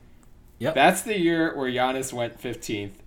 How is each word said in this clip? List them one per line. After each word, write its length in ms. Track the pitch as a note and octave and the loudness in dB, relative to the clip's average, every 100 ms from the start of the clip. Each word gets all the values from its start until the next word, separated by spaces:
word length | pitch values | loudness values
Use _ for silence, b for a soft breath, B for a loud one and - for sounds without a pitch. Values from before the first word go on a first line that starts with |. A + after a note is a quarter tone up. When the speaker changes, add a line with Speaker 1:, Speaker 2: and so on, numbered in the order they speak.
| - - - - - - | -20 -20 -20 -20 -20 -6
Speaker 1:
Yep. 160 | B2+ C3 | -2 4
Speaker 2:
That's 260 | D#3 F#3+ | 6 4
the 140 | A3+ G3+ | -2 0
year 380 | E3+ E3 E3 C#3+ | 2 2 0 -2
where 140 | B2+ | -4
Giannis 420 | B2 B2+ C3 C3 | 0 0 0 -4
went 260 | B2 A#2 - | -4 -6 -6
fifteenth. 600 | B2 A2+ - G#2 G2+ - | -8 -8 -6 -6 -8 -12